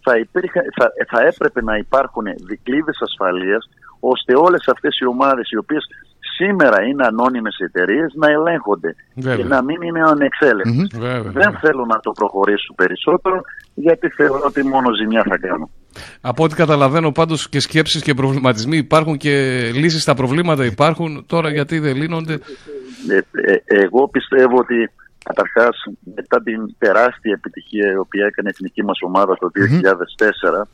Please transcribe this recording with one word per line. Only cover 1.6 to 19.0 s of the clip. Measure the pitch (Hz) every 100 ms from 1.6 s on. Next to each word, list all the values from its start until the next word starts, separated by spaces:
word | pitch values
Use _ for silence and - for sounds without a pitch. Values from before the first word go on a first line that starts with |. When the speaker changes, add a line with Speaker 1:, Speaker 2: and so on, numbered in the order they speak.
Speaker 1:
να | 110 107
υπάρχουν | 101 131 135 - 107 90 90
δικλείδες | 107 - 135 156 151
ασφαλείας, | 110 - 95 90 92 104 - _ - _
ώστε | 120 127 - 127
όλες | 170 175 -
αυτές | 123 - 131
οι | 127
ομάδες | 123 139 135 110
οι | 110
οποίες | 101 151 - - - _ - -
σήμερα | 190 202 147 104
είναι | 107 143 127
ανώνυμες | 110 127 127 110 -
εταιρείες | 90 95 90 117 160
να | 139 151
ελέγχονται | 151 165 165 113 98 82 80 _
Speaker 2:
Βέβαια. | - 131 117
Speaker 1:
και |
να | 90 131
μην | 127 170
είναι | 170 165 160
ανεξέλεγκτες. | 156 143 - 151 107 98
Speaker 3:
Μμμ. | 117 196 117
Speaker 2:
Βέβαια, | 120 127
Speaker 1:
Δεν | 104
Speaker 2:
βέβαια. | 104 202 -
Speaker 1:
θέλω | 156 139
να | 117 110
το | 113
προχωρήσω | 110 104 98 98 104 -
περισσότερο, | - 92 90 - 170 185 185 175 - -
γιατί | - 147 165 165
θεωρώ | - 147 135 143
ότι | 139 135
μόνο | 135 127
ζημιά | 107 107 110 101
θα | 92
κάνω. | 92 80 80 - _ - - -
Speaker 2:
Από | 127 123
ό,τι | 160
καταλαβαίνω | 156 160 147 139 151 160
πάντως | 135 160 156 -
και | 143
σκέψεις | - 160 156 160
και | 147
προβληματισμοί | 143 135 135 131 113 113 160
υπάρχουν | 139 156